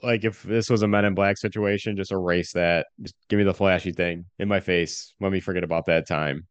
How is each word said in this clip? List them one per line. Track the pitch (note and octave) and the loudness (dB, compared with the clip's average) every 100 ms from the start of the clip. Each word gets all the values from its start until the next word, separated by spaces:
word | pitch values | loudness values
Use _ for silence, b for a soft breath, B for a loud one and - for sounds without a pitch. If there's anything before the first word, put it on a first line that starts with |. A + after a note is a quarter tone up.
like, | A#2+ A#2 | -2 0
if | A2 G#2 | 0 -4
this | G2 A2+ G#2+ | -2 -2 2
was | A2+ | 2
a | G#2 | 4
Men | G#2 | 4
in | G2+ | 4
Black | F#2+ G2 G2+ | 2 0 0
situation, | A2 G#2+ G#2 G2+ - G2+ | -4 -2 -2 -2 -2 -6
just | F#2+ | -4
erase | F#2+ F2+ F2 E2+ | -2 0 0 0
that. | F2 E2+ E2+ - - | 0 2 2 -2 -10
Just | A2+ - - | -18 -16 -2
give | G#2 | 2
me | |
the | G2+ | 2
flashy | F2+ G2 F2+ F#2 | 4 2 2 0
thing | E2 F2 E2+ F2 - | -2 -2 -4 -10 -6
in | G2+ | -2
my | G2+ | 0
face. | F#2 F2 E2 - - - | 2 0 0 -6 -16 -6
Let | G2 | -4
me | F#2+ | -2
forget | G2 F2+ | -2 -4
about | E2+ E2 D#2+ | -2 -2 0
that | E2 - | 0 0
time. | D#2 D2+ C#2+ F2+ | -2 -2 -4 -10